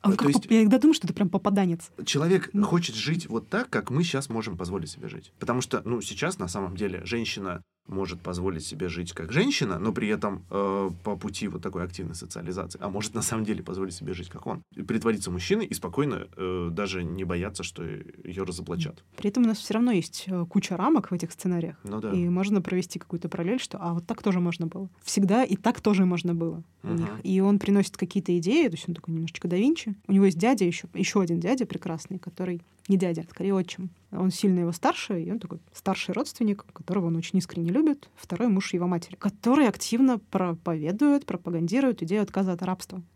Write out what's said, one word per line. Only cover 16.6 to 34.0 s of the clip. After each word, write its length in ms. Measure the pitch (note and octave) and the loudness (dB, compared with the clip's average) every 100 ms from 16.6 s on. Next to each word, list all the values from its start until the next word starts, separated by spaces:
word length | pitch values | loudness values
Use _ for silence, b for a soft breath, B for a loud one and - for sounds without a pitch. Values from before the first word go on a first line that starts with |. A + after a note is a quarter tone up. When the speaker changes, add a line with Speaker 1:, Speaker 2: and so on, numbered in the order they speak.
| E2+ | -2
Speaker 2:
даже 320 | E2 G2+ F#2 | -2 -4 -4
не 220 | E2+ F2+ | -4 -4
бояться, 380 | F#2 F2 G2 - | -4 -2 -4 -6
что 200 | F2 - | -10 -8
ее 640 | E2+ G2+ - - - F#2 | -8 -8 -12 -16 -12 -6
разоблачат. 580 | F#2 E2+ - F2 D#3 - _ - | -6 -6 -6 -4 -4 -8 _ -4
Speaker 1:
При 140 | G3+ | -2
этом 140 | G3+ | 2
у 20 | A#3 | 2
нас 100 | A3 | 2
все 140 | - | -2
равно 160 | A3 B3 | 0 2
есть, 340 | G3 - - - | 2 -2 -10 -6
э, 160 | F3+ E3+ | -4 0
куча 260 | G3+ - E3+ | -2 -2 -2
рамок 340 | A3+ D4+ - | 4 2 2
в 40 | |
этих 180 | F3 E3 | -4 -6
сценариях. 440 | - F#3 F3 E3+ D3+ | -4 -2 -2 -4 -8
Speaker 2:
Ну 180 | G3+ G#3+ | -8 -6
да. 120 | G#3+ | -2
Speaker 1:
И 160 | F#3+ F3 | 0 2
можно 320 | F3+ G3+ G3+ | 2 2 2
провести 380 | E3+ F#3 F#3 F3 | 2 -2 -2 -10
какую-то 320 | - E3+ F3 | -8 -8 -6
параллель, 280 | - E3+ B3+ | -4 -2 -2
что, 200 | - G3 | -4 -6
а 140 | E3+ | -4
вот 120 | E3+ E3+ | -4 -4
так 160 | - | -2
тоже 160 | G3+ F#3 | 0 2
можно 280 | F3 E3+ E3 | 0 0 -6
было. 240 | F#3 F#3+ _ | -6 -12 _
Всегда 400 | - - G3 A3 | -2 2 4 4
и 120 | B3+ G3 | 4 2
так 240 | A3+ A#3+ | 0 2
тоже 240 | G#3+ G3 | 2 6
можно 300 | F3+ F3 F3 | 4 4 0
было 280 | E3+ E3 E3 E3 _ | 0 -2 -4 -12 _
у 60 | - | -4
Speaker 2:
Мгм. 80 | E3+ | -2
Speaker 1:
них. 120 | E3 - | -2 -4
И 160 | F#3+ F#3+ | 0 4
он 180 | G3 G3+ | 6 4
приносит 380 | - G3+ F#3+ - | 4 4 2 -2
какие-то 400 | F3 G3+ - F3 | -2 -2 2 2
идеи, 320 | E3+ D4+ C4+ | 4 4 4
то 60 | |
есть 120 | E3 - | 0 -6
он 80 | E3+ | -8
такой 180 | - | -4
немножечко 340 | E3 E3 - F3+ | -4 -4 -6 -2
да 80 | F3+ | 2
Винчи. 380 | B3+ E4 A3 G3+ - | 4 2 -2 -8 4
У 40 | |
него 140 | G3 G3 | 6 6
есть 100 | D#3+ | 6
дядя, 280 | A3 A#3+ F3+ | 4 4 2
еще, 220 | E3+ - | 0 -8
еще 280 | - F#3+ G#3 | -2 2 2
один 200 | F3 E3+ | 2 0
дядя 240 | F3 C4 | 2 0
прекрасный, 540 | A3+ D#3+ - D#3+ - F#3 | -2 -4 -6 -8 -8 -12
который 420 | - - F3+ E3+ _ _ - | -10 -8 -6 -6 _ _ 2
не 80 | F#3+ | 4
дядя, 260 | F#3 E3 E3 | 4 -2 -6
скорее 240 | - F#3+ | -4 0
отчим. 340 | F#3+ F3+ - F#3 - | 0 0 -6 -10 -12